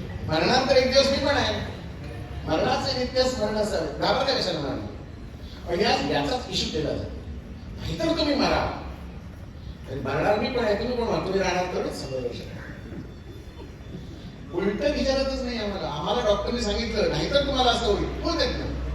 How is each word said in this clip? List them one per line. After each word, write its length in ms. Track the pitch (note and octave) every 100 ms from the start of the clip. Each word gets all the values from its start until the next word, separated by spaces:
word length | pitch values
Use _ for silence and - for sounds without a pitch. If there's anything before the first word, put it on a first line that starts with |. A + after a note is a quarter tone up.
| - - -
मरणार 380 | D#3+ F3+ B3+ C4
तर 60 | B3+
एक 160 | B3+
दिवस 180 | C4+ C4+
मी 160 | C#4 C#4
पण 100 | C4
आहे. 380 | A3 G#3 - - - - - - - - -
मरणाचे 520 | D#4 G#3+ C#4 C#4 B3+
नित्य 240 | B3 B3+
स्मरण 320 | B3+ A#3+ G#3+
असावे. 440 | G#3+ G3+ F#3+ D3+ -
घाबरता 400 | F3 B3+ C4+ B3+
कशाला 200 | F#3 D#3
मरण? 200 | - - G2+ - - - - - - - -
पण 120 | F3
या-, 300 | A#3+ C4+ C#4+
याचाच 300 | D3 C#3+ B3 -
इश्यू 180 | - -
केला 220 | - -
जातो. 160 | G2+ - - - - - - - -
नाहीतर 380 | - - E4 D#4+
तुम्ही 160 | D4
मरा. 460 | C#4 F3 - - - - - - - - - - - - - -
आणि 100 | B2+
मरणार 380 | C3+ D3+ F3+ G#3+
मी 120 | B3+
पण 140 | B3
आहे, 100 | G#3+
तुम्ही 220 | G#3 A#3+ A#3+
पण 60 |
मरा. 220 | G3+ F#3+
तुम्ही 160 | F3+ F#3+
राहणार 240 | F#3 F3+
तरच 380 | F3+ - D3+ -
शंभर 140 | C3 C3
वर्ष. 220 | - - - - - - - - - - - - - - - - - - - - - - -
उलटं 380 | F3+ G3 - C#4+
विचारतच 500 | C4 C4 C4+ C4+ C4
नाही 160 | A#3+ A#3
आम्हाला. 300 | G#3 F#3+ D#3
आम्हाला 320 | - G#3 A3+
डॉक्टरने 360 | G#3+ G3+ A#3 A#3+
सांगितलं, 480 | G3+ A#3 A3+ G#3+ F#3
"नाहीतर 380 | - - C#4 C#4
तुम्हाला 240 | B3+ B3
असं 160 | A3+ A3+
होईल." 360 | F#3+ D#3+ -
होत 200 | - -
आहेत 140 | - -
ना. 340 | - - -